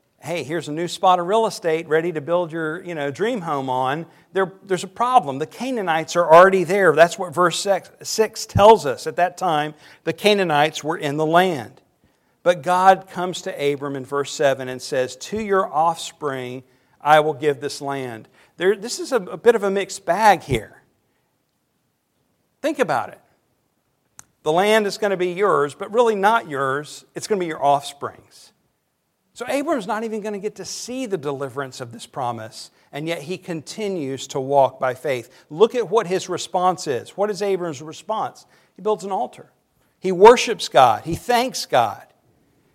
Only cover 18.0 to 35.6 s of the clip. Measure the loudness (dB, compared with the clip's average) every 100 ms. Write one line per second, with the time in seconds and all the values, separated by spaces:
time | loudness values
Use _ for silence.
18 | -8 -10 -16 _ _ 0 0 0 -4 -10
19 | -4 -4 -4 0 2 2 0 -2 -4 -6
20 | -4 4 4 4 0 -4 -6 -16 _ _
21 | _ _ _ _ _ _ _ _ _ _
22 | _ _ _ _ _ _ -4 -2 -2 -2
23 | -4 -12 _ _ _ _ _ _ _ _
24 | _ -20 -20 _ -2 2 4 2 0 -2
25 | -2 -2 -2 0 2 2 0 -6 -2 0
26 | 2 2 2 2 -2 -4 -4 -4 -8 -16
27 | -16 -12 -4 -4 -4 0 2 2 -2 -10
28 | -12 -12 _ -20 -20 _ _ _ _ _
29 | _ _ _ -12 -4 -2 -2 -4 -4 -6
30 | -6 -6 -8 -8 -8 -10 -12 -12 -10 -8
31 | -6 -6 -6 -6 -6 -8 -10 -10 -14 -14
32 | -14 -6 -6 -6 -12 -16 -20 _ _ -10
33 | -6 -6 -8 -10 -8 -10 -10 -8 -6 -4
34 | -6 -8 -8 -6 0 4 2 0 -4 -2
35 | -4 -4 -8 -20 -10 2